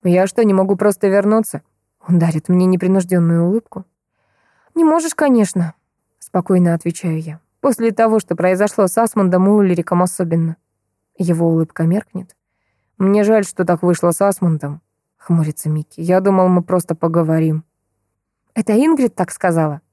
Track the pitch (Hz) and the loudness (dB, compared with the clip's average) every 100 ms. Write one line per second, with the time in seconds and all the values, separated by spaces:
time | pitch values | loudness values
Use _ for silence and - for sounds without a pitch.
0 | 185 180 190 - 220 190 190 196 208 196 | 2 0 0 0 2 2 0 0 0 0
1 | 196 196 202 220 220 151 _ _ _ _ | 0 0 2 0 -2 -8 _ _ _ _
2 | - 175 165 156 - 180 185 185 185 190 | -2 0 2 -2 0 2 2 2 2 0
3 | 180 185 170 170 170 214 _ - 185 _ | 0 0 2 2 0 -2 _ -18 -18 _
4 | _ _ _ _ _ _ _ - 320 320 | _ _ _ _ _ _ _ 0 2 2
5 | 320 - 294 247 202 190 170 - _ _ | -2 -2 2 2 2 0 -4 -8 _ _
6 | _ _ - 185 180 185 175 165 170 170 | _ _ -6 -6 0 2 2 0 -4 -6
7 | 180 160 160 156 _ _ 285 240 226 214 | -6 -6 -8 -16 _ _ -4 0 -2 0
8 | 226 220 - 165 180 185 208 - 190 - | 2 2 -2 -2 0 0 0 0 0 2
9 | 226 - 190 180 190 208 196 175 165 175 | -2 0 0 2 4 4 2 0 0 0
10 | 180 - 175 165 165 160 _ _ _ _ | 0 -2 -2 -2 -2 -6 _ _ _ _
11 | _ _ 170 165 170 160 160 - 165 190 | _ _ -2 0 0 0 -2 -2 -2 -2
12 | - 185 185 _ _ _ _ _ _ _ | -4 -14 -14 _ _ _ _ _ _ _
13 | 190 208 208 220 190 - 175 170 180 175 | 0 2 2 2 0 -4 -2 0 0 0
14 | 175 165 202 190 180 156 143 147 _ _ | 0 0 0 0 -2 -2 -6 -12 _ _
15 | _ _ - 170 151 151 156 156 151 - | _ _ -2 -2 0 -4 -4 -6 -6 -10
16 | 165 185 190 190 185 180 175 185 - 160 | 0 2 2 2 2 2 0 -2 -2 -4
17 | 165 165 160 160 160 156 - _ _ _ | -2 0 0 0 0 -2 -8 _ _ _
18 | _ _ _ _ _ - 226 214 302 311 | _ _ _ _ _ -8 0 2 2 2
19 | 247 - 180 - 190 165 156 147 _ | 0 -2 -6 -2 -2 0 -2 -4 _